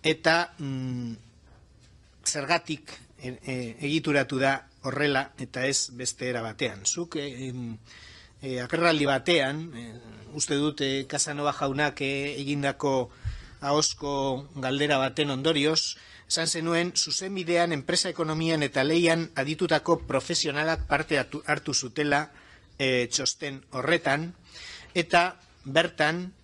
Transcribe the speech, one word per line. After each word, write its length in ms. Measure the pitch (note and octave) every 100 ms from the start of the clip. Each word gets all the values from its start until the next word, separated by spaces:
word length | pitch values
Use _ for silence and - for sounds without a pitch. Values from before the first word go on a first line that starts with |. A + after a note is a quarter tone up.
eta, 500 | D#3 D#3 D#3+ E3 E3+ -
mm, 580 | C#3+ C3 B2+ B2 A#2 A2+ - - - - - - - - - -
zergatik, 720 | - D3+ C#3 E3+ - D3+ - - - -
eh, 220 | B2+ B2+
eh, 340 | - B2+ A#2+ A2
egituratu 560 | C#3+ D#3 D3+ C#3+ B2+ C3
da 300 | C3+ C3+ - _
horrela 500 | C3 C3 D3 C3+ C3+ -
eta 260 | B2 B2+
ez 240 | C3 C#3 - B2
beste 320 | B2+ - B2+
era 160 | A#2+
batean. 400 | A2+ G#2+ B2 G2+
Zuk, 320 | G2+ - E3+ D#3
eh, 320 | C#3+ B2 C3
em, 260 | B2 A#2 A2 - - - - - -
eh, 180 | C3+ B2+
agerraldi 440 | B2 E3 E3+ D#3 C#3
batean, 640 | C3+ F3 E3+ C3+ D3 E3
eh, 240 | A#2 A#2+ A#2 A#2 G#2+ A2
uste 180 | D3 -
dut, 260 | C#3+ D3+ C#3+
eh, 260 | C3+ C3+ C3
Casanova 440 | D3 - D3 D3
jaunak, 460 | - C#3 C3+ D3 -
eh, 380 | C3+ C#3 C#3+ C#3
egindako 680 | C#3 C#3+ C#3 C#3 D3 C3+ A#2+ - - - - -
ahozko 880 | C#3+ D3 D3 - C#3+ C#3 C3+ C3 C#3+
galdera 440 | C#3+ C3 C#3 D3 C#3
baten 320 | C3 C#3 C#3+
ondorioz, 680 | C3 D3 D#3 D3 D#3+ - - - - -
esan 200 | - E3
zenuen, 440 | E3 E3 E3+ F3
"Zuzenbidean, 760 | F3 - - F#3+ G3 E3+ E3+ E3+
enpresa 380 | D3+ C3+ F3 F#3
ekonomian 540 | E3+ D#3 D#3 D#3+ D#3+
eta 200 | C#3+ C#3+
leian 460 | C#3 E3 E3+ E3 D#3+
aditutako 640 | - C3+ D#3 F3 D#3 - E3 -
profesionalak 800 | C3+ - E3+ D#3 C#3+ D#3 D#3+ -
parte 320 | D3 D#3 D3
hartu, 240 | B2 C#3+
hartu 280 | - D3 -
zutela, 580 | - B2+ D#3 D3 C#3+ D3+ - - - - -
eh, 280 | C3 B2+ B2
txosten 520 | - C3 - D3 C3+ -
horretan, 600 | C3 C3 E3 D3 C#3+ E3+ - - - - - -
eta 440 | F3+ E3 F3 F3+ - - -
bertan 680 | C#3 C#3+ E3+ - D3+ E3+ F3+ -